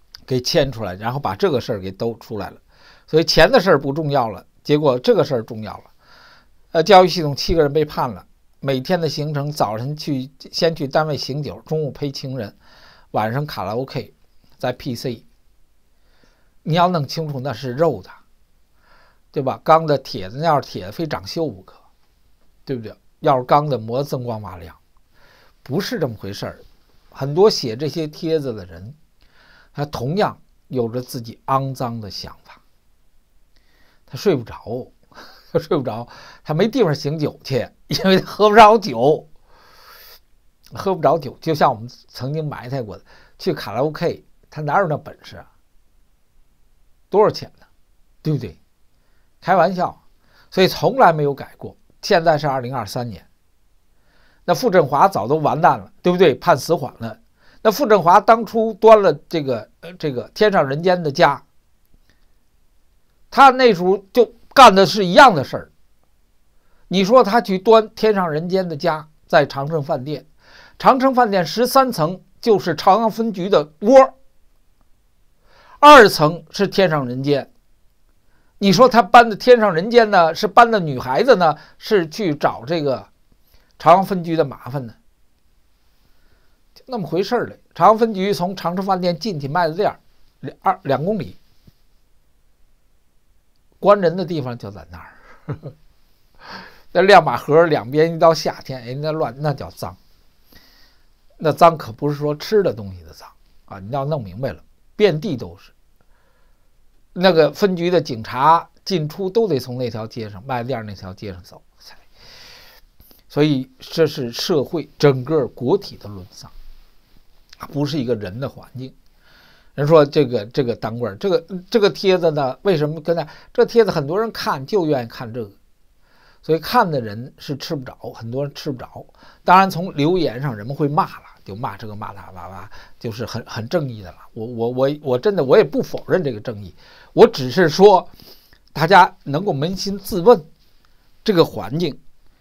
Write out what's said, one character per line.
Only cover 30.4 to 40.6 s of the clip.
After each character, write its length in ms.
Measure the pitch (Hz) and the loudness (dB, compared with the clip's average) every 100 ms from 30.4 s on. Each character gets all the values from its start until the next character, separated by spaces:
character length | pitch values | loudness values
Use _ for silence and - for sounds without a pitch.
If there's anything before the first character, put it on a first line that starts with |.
| _ _ _ | _ _ _
有 200 | 127 117 | -6 -4
着 120 | 123 | -6
自 220 | 123 127 | -10 -14
己 180 | 117 - - | -14 -14 -4
肮 260 | 135 135 | -2 -2
脏 260 | 131 123 117 | -8 -8 -8
的 120 | 101 | -12
想 260 | - - - | -14 -16 -20
法。 160 | _ - _ _ _ _ _ _ _ _ _ _ _ _ _ _ | _ -20 _ _ _ _ _ _ _ _ _ _ _ _ _ _
他 140 | _ 127 | _ -4
睡 180 | 208 139 | -2 -2
不 80 | |
着， 100 | 113 - 98 247 - _ _ - | -4 -16 -12 -12 -12 _ _ -20
<laughs> 320 | - - _ | -20 -20 _
他 80 | 165 | -6
睡 180 | 156 165 | -4 -4
不 60 | |
着， 240 | 120 110 120 - - - | -4 -10 -14 -18 -20 -18
他 80 | - | -6
没 160 | 156 220 | -2 -2
地 140 | 262 | 0
方 120 | 185 | 0
醒 240 | 147 143 160 | -2 -6 -4
酒 220 | 143 - | -6 -6
去， 240 | - 127 95 _ - | -6 -6 -6 _ -8
因 120 | 151 | -2
为 160 | 190 190 | 2 2
他 60 | - | 0
喝 240 | - 208 | 0 4
不 40 | |
着 220 | 208 208 226 | 8 8 6
酒， 500 | 160 113 135 156 - - _ - _ - - - - - _ _ _ _ | 0 0 0 0 -4 -20 _ -20 _ -20 -20 -20 -20 -20 _ _ _ _